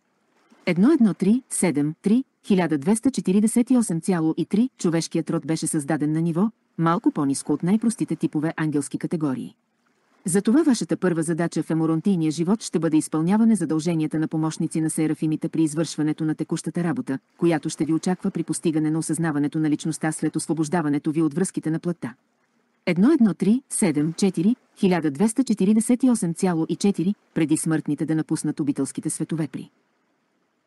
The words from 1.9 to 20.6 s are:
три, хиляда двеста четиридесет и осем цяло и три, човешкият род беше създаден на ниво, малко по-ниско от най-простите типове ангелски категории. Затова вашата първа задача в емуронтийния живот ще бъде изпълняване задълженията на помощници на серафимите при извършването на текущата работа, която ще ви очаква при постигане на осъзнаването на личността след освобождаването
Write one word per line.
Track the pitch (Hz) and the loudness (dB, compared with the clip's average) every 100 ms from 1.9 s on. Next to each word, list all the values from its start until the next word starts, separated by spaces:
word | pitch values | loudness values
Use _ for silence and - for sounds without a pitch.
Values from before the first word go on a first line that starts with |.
| 156 | -2
три, | 190 233 - _ - | 0 0 0 _ 0
хиляда | 190 165 151 | 0 2 0
двеста | 147 220 277 | 0 0 0
четиридесет | 226 185 196 220 233 247 | 0 0 2 2 2 2
и | 254 | 2
осем | 220 170 | 2 -2
цяло | - 175 160 156 | 0 0 0 0
и | 160 | 0
три, | 196 254 - | 0 0 0
човешкият | 180 165 - 170 156 | 0 0 -2 -4 -2
род | 165 139 | -4 -2
беше | 160 156 | -4 -2
създаден | 160 143 156 151 | -4 -2 -2 0
на | 156 | 0
ниво, | 170 160 226 - _ - | 0 0 0 -2 _ -2
малко | 165 175 302 | 0 2 0
по-ниско | 180 139 139 - | 0 0 -2 -2
от | 147 | -2
най-простите | 165 214 233 - 156 160 | 2 2 0 -2 -4 -2
типове | 160 156 160 - | -4 -2 -4 -2
ангелски | 156 147 143 151 | -2 -2 -4 -6
категории. | 156 170 151 123 - - _ _ _ _ _ _ 190 | -6 -4 -4 -4 -8 -16 _ _ _ _ _ _ -2
Затова | 185 208 269 | 0 4 4
вашата | 311 233 175 160 | 4 2 0 -2
първа | 180 165 | 0 0
задача | 160 165 170 - | 0 -2 -2 -2
в | 147 | -2
емуронтийния | 160 160 160 202 185 156 | 0 0 0 0 0 0
живот | 143 175 220 | 0 0 -2
ще | - 180 | -2 -2
бъде | 160 151 | 0 0
изпълняване | - 156 165 214 226 214 | 0 -2 0 4 4 2
задълженията | 151 160 160 165 156 156 | 0 -2 0 -2 -2 -2
на | 156 | -2
помощници | 160 156 - 160 165 | -2 -2 -2 -4 -2
на | 156 | -2
серафимите | - 156 151 160 151 165 | -2 -2 -2 -2 -2 -2
при | 156 | 0
извършването | 160 151 160 - 151 151 156 | 0 0 -4 -2 -2 -2 -4
на | 151 | -4
текущата | 156 165 - 175 | -4 -6 -4 -4
работа, | 175 131 127 135 _ - | -2 -4 -4 -8 _ -2
която | 170 156 160 | 0 0 -2
ще | - 151 | -4 -2
ви | |
очаква | 160 - 180 196 | 0 0 -2 -2
при | 175 | -4
постигане | 165 160 175 151 156 | -4 -2 -2 0 0
на | 160 | 0
осъзнаването | 151 160 165 143 143 160 | -2 -2 -2 0 -2 0
на | 156 | 0
личността | 151 160 151 160 | 0 -2 -4 -4
след | 151 156 156 | -2 -4 -2
освобождаването | - 160 | -2 -2